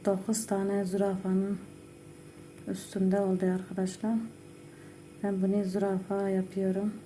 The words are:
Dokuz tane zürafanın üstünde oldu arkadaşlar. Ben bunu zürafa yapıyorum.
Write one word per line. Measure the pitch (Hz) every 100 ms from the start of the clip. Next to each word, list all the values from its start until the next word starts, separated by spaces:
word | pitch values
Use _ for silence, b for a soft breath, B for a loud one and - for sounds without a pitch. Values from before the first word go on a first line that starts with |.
Dokuz | 202 190 - 214 -
tane | 196 196 202
zürafanın | 190 196 196 190 190 185 196 196 - - - - - - - - - - -
üstünde | 190 - 196 190 196
oldu | 196 185 185
arkadaşlar. | 185 185 185 185 - 220 226 226 - - - B B B B B -
Ben | 202 190
bunu | 190 202
zürafa | 190 190 196 190 190 196 196
yapıyorum. | 190 185 196 190 190 208 -